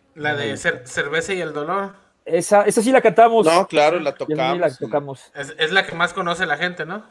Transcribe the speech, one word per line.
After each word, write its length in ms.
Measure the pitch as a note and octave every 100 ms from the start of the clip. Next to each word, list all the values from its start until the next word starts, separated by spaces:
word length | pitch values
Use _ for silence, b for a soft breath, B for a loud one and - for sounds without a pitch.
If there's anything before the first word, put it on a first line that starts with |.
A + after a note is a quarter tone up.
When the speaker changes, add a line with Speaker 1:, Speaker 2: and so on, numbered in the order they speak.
| _
Speaker 1:
La 160 | D#3 D3
Speaker 2:
No 60 | C#3+
me 60 |
Speaker 1:
de 60 | C#3+
Speaker 2:
gusta. 180 | C3+ E3+
Speaker 1:
Cer-, 160 | -
Cerveza 480 | - E3+ D3 D#3+ D#3+
y 80 | F#3
el 100 | D#3+
Dolor. 400 | D3 D#3 G3 G3 - _ _
Speaker 2:
Esa, 380 | - E3+ - G#3
esa 200 | G3+ A#3
sí 80 | A3
la 100 | C4
cantamos. 440 | A3 - A#3 A3+
Speaker 3:
No, 220 | D#3+ E3+ G3
claro, 320 | D#3+ D3+ E3+
la 120 | D3
Speaker 2:
Esa 140 | -
sí 80 | C#3
la 20 | D3
Speaker 3:
tocamos, 360 | C3 F3 D#3+
sí. 120 | B2+
Speaker 2:
tocamos. 460 | C3 D3 C#3+ C3+ -
Speaker 1:
Es, 200 | C#3+ C3 A#2
es 140 | D#3+
la 120 | F#3+
que 80 | F#3
más 200 | E3+ E3+
conoce 320 | F#3+ E3+ F3
la 100 | E3+
gente, 300 | D3 F3 F3
¿no? 180 | D#3+ G#3 -